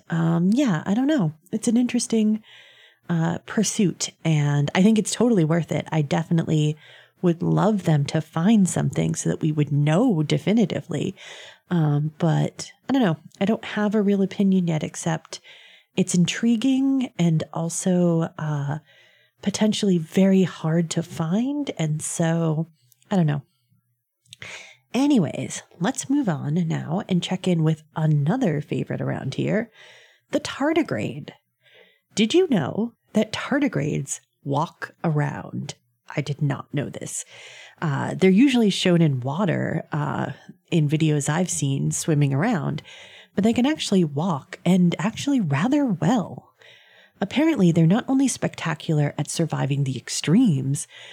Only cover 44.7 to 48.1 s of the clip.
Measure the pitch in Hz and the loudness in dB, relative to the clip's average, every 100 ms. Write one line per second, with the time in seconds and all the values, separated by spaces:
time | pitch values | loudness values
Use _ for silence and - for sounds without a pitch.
44.7 | 185 175 - 196 - - 277 175 139 214 | 4 4 2 -4 -4 -2 0 0 0 0
45.7 | 294 277 170 156 247 160 - - _ - | 0 0 0 0 0 -2 -10 -20 _ -20
46.7 | - _ _ _ - 202 - 320 277 180 | -20 _ _ _ -8 -4 0 2 4 4
47.7 | 165 160 208 - | 6 4 4 2